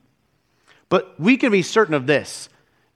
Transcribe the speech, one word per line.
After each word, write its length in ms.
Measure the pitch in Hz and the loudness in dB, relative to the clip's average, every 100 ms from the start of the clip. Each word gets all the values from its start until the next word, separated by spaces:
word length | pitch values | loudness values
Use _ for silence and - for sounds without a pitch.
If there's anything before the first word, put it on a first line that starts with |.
| _ _ _ _ _ _ _ _ - | _ _ _ _ _ _ _ _ -2
But 300 | 185 - - | -2 -2 -2
we 180 | 175 262 | 2 2
can 140 | 269 | 2
be 100 | 202 | 0
certain 320 | - 226 196 | 0 0 0
of 140 | 151 127 | 0 0
this. 420 | 139 98 - - _ _ _ _ | -2 -2 -14 -18 _ _ _ _